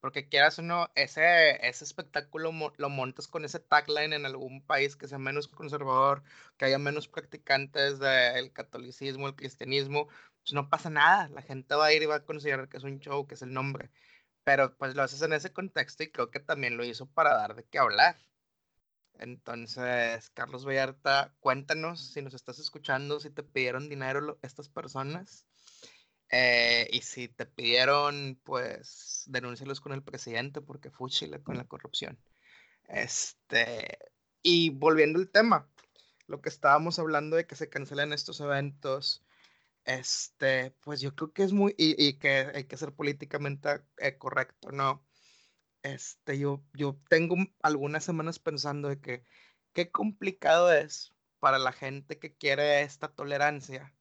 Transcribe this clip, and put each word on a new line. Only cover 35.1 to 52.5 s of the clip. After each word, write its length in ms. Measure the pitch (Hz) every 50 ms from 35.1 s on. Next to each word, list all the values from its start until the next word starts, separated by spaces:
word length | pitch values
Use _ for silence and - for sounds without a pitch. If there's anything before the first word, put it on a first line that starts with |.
| 156 170
al 100 | 190 185
tema, 400 | _ 208 220 233 208 151 139 _ _ _ _ _ _ _ _ _ _ _ _
lo 140 | _ 151 139 -
que 60 | -
estábamos 500 | 139 - - 147 139 151 160 170 170 175
hablando 380 | 165 156 156 147 151 151 156
de 100 | 165 170
que 80 | _ -
se 140 | 135 156 151
cancelan 440 | - 147 139 135 143 143 143 151 147
estos 280 | 147 - - 170 -
eventos, 840 | 147 143 143 139 139 143 139 143 _ 143 131 139 139 - - - _ _ _ _ _ - _ _ _ _ _ _ _
este, 880 | - 127 131 127 - - - - - _ _ - 135 131 131 127 131 131 _
pues 200 | _ 147 147 135
yo 140 | 131 139 139
creo 180 | 143 160 156 _
que 120 | - 196
es 80 | 190 190
muy, 200 | 202 196 202 - -
y, 160 | 165 156 156 - 151
y 140 | 143 139 143
que 320 | - 143 139 135 135 143 143
hay 120 | 143 135
que 120 | - -
ser 160 | 135 156 147 143
políticamente, 880 | _ 151 143 143 143 147 143 - 147 147 143 143 139 - 147 147 143 _ _ _ -
eh, 200 | - 143 135 _
correcto, 540 | - 131 127 135 131 - _ _ - - 139
¿no? 340 | 139 139 135 135 143 _ _ _ _ _ _ _ _ _ _ _ _ _ _ _ _ _
Este, 560 | 139 139 131 - - - _ _ - 143 139
yo, 260 | 139 143 143 143 143 _ _
yo 260 | 139 147 143 139 143 _ _
tengo 240 | 170 160 165 170 180
m-, 180 | 180 190 185 _ _ _
algunas 400 | 151 151 143 139 143 147 156 156
semanas 360 | - 175 160 156 165 170 -
pensando 500 | _ 165 156 143 139 147 143 147 143 143
de 100 | 139 143 143
que 200 | - 123 123 127 _ _ _ _ _ _ _ _ _ _
qué 160 | - 175 175
complicado 840 | _ - 202 214 208 _ - 196 190 _ - 147 160 170 175 180 165
es 400 | 147 143 156 - - - - _ _ _ _ _ _
para 180 | - 139 135 135
la 140 | 131 127 127
gente 460 | - - 135 135 139 139 _ 156 151
que 160 | - 156 _
quiere 460 | _ - 147